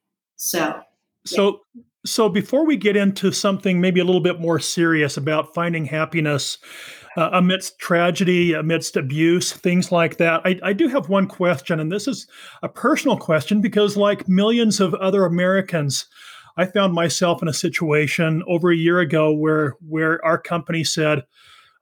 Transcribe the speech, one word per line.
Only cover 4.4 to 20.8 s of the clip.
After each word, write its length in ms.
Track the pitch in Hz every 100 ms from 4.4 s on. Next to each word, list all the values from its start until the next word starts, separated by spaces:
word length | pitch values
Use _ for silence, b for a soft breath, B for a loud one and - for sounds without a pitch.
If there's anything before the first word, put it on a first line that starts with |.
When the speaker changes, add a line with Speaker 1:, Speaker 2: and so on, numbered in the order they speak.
Speaker 2:
more 180 | 165 156
serious 560 | - 180 165 160 143 156
about 380 | 139 156 156
finding 320 | 175 170 165 143
happiness, 720 | 156 156 165 151 143 - - B B B B B -
uh, 140 | 160
amidst 460 | 180 180 185 - -
tragedy, 720 | - 170 175 165 185 180 175
amidst 440 | 156 156 165 - 185
abuse, 560 | 135 151 165 175 -
things 380 | - 180 180 180
like 260 | 175 165 -
that, 240 | 170 165 180
I, 140 | 185
I 100 | 180
do 140 | 202 320
have 220 | 269 156
one 180 | 196 190
question, 520 | - 175 143 - 160
and 120 | 156
this 160 | 202 277
is 200 | 220 - B B B
a 80 | -
personal 480 | - 254 311 269 202
question 440 | - 156 - 208
because, 340 | 196 208 208 202
like 320 | 202 202 -
millions 520 | 185 214 240 226 -
of 140 | 185 196
other 300 | 190 196 180
Americans, 840 | 170 185 196 190 170 143 - - B B B B -
I 80 | 185
found 280 | 202 196
myself 480 | 170 170 - 175 170
in 60 | 165
a 60 |
situation 880 | 135 170 - 160 151 147 - 160 160 180
over 240 | 170 175
a 40 | 165
year 240 | 165 180
ago 320 | 165 160 156
where, 440 | 151 156 156 147 - 156
where 360 | 160 160 165 160
our 140 | 170
company 440 | - 170 165 165